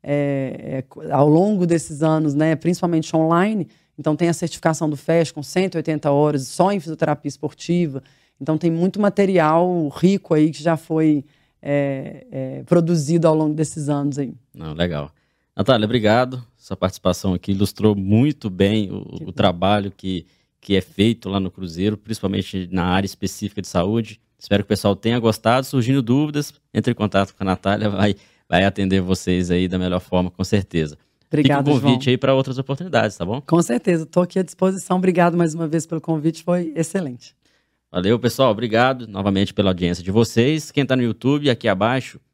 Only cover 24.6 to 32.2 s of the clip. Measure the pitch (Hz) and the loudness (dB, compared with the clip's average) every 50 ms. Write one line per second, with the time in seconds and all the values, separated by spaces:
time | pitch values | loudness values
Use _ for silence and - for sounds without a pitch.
24.6 | 101 _ 107 95 - 101 98 - - 110 117 123 113 113 107 - - 110 120 131 | 2 _ -2 0 2 0 0 0 0 -2 -2 2 2 0 0 2 0 2 2 2
25.6 | 135 - - 135 113 120 135 139 123 110 123 139 151 151 147 147 147 - - _ | 0 0 -2 0 2 2 0 0 2 2 2 0 0 0 -2 -6 -6 -6 -12 _
26.6 | _ _ - 113 98 123 120 - 107 98 - 98 98 - _ _ 98 95 92 - | _ _ -4 -2 0 0 0 0 -2 0 2 0 0 0 _ _ -2 -2 -2 0
27.6 | - 98 101 104 107 107 101 95 104 104 95 - _ _ _ _ _ _ 82 87 | 0 -2 0 0 0 -2 0 2 2 2 0 -2 _ _ _ _ _ _ 2 4
28.6 | 95 98 92 - 98 95 95 95 90 90 95 90 - - 90 90 90 87 90 90 | 4 4 2 0 0 2 2 2 2 2 -2 -2 0 0 0 0 2 0 0 0
29.6 | 92 90 90 92 92 90 90 90 - - - 90 90 90 - - 95 - - 101 | 0 0 -2 -2 -2 0 -2 -2 -4 0 0 0 0 0 -2 -6 -2 0 0 -2
30.6 | 92 - - 85 78 76 73 _ _ _ _ _ _ _ - 151 147 139 143 139 | -2 -2 -2 -2 -2 -2 -6 _ _ _ _ _ _ _ 0 2 4 4 4 4
31.6 | 135 143 143 127 139 143 131 123 135 131 123 - | 2 2 2 2 4 2 2 2 2 0 0 2